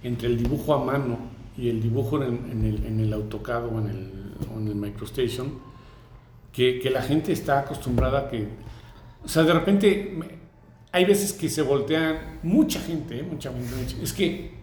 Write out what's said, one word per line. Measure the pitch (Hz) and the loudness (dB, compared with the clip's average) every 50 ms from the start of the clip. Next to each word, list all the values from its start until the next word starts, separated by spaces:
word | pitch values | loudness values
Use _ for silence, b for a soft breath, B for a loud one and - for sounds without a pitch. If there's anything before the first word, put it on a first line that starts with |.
| - | -4
entre | 127 120 110 113 120 | -4 -4 -2 0 0
el | 120 113 | 0 2
dibujo | 120 120 143 - - - 151 | 2 0 0 0 2 2 2
a | 139 127 | 2 2
mano | 127 135 143 139 123 120 - - - - - - - - - | 0 0 0 0 -2 -4 -4 -6 -12 -14 -14 -16 -14 -10 -4
y | 123 120 | -2 0
el | 117 110 | 0 0
dibujo | 110 117 113 127 - 110 - 147 | 0 0 0 0 0 0 0 0
en | 139 | 0
el, | 127 117 120 120 117 | 0 -2 -4 -4 -6
en | 113 110 110 | -4 0 0
el, | 110 110 107 110 | 0 0 0 -2
en | 113 110 110 | -2 0 0
el | 110 107 107 | 0 0 0
AutoCAD | 107 107 110 113 104 - - 120 117 120 120 | -2 -4 -4 -6 -8 -6 -4 -4 -4 -2 -2
o | 110 113 | -2 -2
en | 107 - | -2 -2
el, | 110 - - - 95 98 98 101 107 - - 117 113 | -4 -6 -8 -10 -10 -12 -12 -12 -8 -8 -8 -8 -6
o | 113 | -6
en | 107 107 | -4 -4
el | 104 | -2
MicroStation, | 104 104 104 101 - 113 107 - - 127 113 - - 127 143 - - B B B B B B B B B B B B B B B - - - | -4 -4 -6 -6 -10 -12 -10 -2 -2 -2 0 0 -4 -6 -6 -8 -10 B B B B B B B B B B B B B B B -20 -20 -14
que, | - - 123 127 127 127 | -2 2 2 2 2 2
que | 127 131 | 0 0
la | 131 131 123 | 0 0 0
gente | 131 143 156 165 - | 2 2 2 2 2
está | 170 - - - 139 139 | -2 -2 0 2 2 2
acostumbrada | 139 - 147 - - - 123 120 127 131 131 139 | 2 -2 -6 -6 -4 -2 0 2 2 2 2 0
a | - - | -2 -2
que, | - 113 104 104 110 - B B B B B B B B B B B B - | -4 -4 -4 -6 -8 -12 B B B B B B B B B B B B -12
o | - | -2
sea, | - 156 160 | 4 4 6
de | 156 170 | 6 6
repente | 131 - - 202 202 202 208 185 - - - 190 165 | 6 6 6 4 8 8 6 6 4 0 -4 -6 -8
me, | - - - - - - _ - - - - - - - | -8 -10 -12 -18 -20 -20 _ -20 -20 -20 -20 -20 -20 -2
hay | - 180 180 | 2 4 6
veces | 180 202 196 202 196 - | 8 6 6 6 0 -4
que | - - 147 | -2 -2 -2
se | - 156 | 0 0
voltean, | 151 131 139 139 123 - 160 160 160 160 156 156 - - - - | 2 4 4 2 2 2 2 2 4 2 0 -2 -4 -10 -10 -6
mucha | - 165 185 277 294 - - - | 0 4 6 6 6 4 2 -4
gente, | - - 170 156 127 - 120 120 | -4 -4 -4 -4 -4 -6 -6 -6
¿eh? | 151 | -6
Mucha | 180 160 139 - 139 | -6 -8 -6 -6 -6
gente, | 123 123 123 120 123 | -6 -6 -6 -6 -4
mucha, | 127 120 127 - - | -4 -4 -4 -4 -4
es | - 143 - | -6 -6 0
que | - 196 - - 202 190 - - - | 0 0 0 0 -2 -8 -12 -14 -16